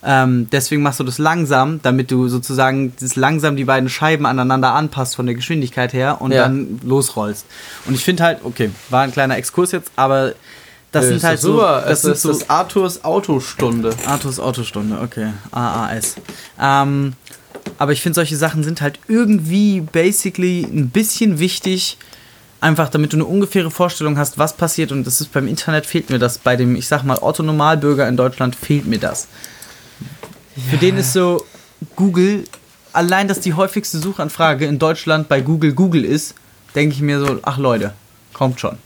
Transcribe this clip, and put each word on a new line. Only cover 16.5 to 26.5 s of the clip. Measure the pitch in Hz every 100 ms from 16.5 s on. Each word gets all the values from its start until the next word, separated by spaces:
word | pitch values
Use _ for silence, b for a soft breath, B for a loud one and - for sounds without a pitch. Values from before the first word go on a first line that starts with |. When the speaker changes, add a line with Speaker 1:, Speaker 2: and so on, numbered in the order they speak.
| B
Speaker 1:
Ähm, | 139 139 139 139 139 131 - B B - - -
aber | 143
ich | 143
find, | 180 170
solche | 160 151
Sachen | 160 156
sind | 151 160
halt | 147 143 -
irgendwie | 220 233 208 156 185 208 190
basically | 156 165 175 208 190 185 180 180
ein | - - 131
bisschen | 190 214 - 226 160
wichtig, | 180 - - 185 - - B B B B B B
einfach | 160 156 151
damit | 156 151
du | 151
eine | 160
ungefähre | 190 196 196 165
Vorstellung | - 175 165 151 147
hast, | 143 -
was | 151 -
passiert. | 170 - 156
Und | 139 127
das | 123
ist | 151
beim | - 135
Internet, | 151 - 156 151
fehlt | 175 -
mir | 131
das. | 120 123
Bei | -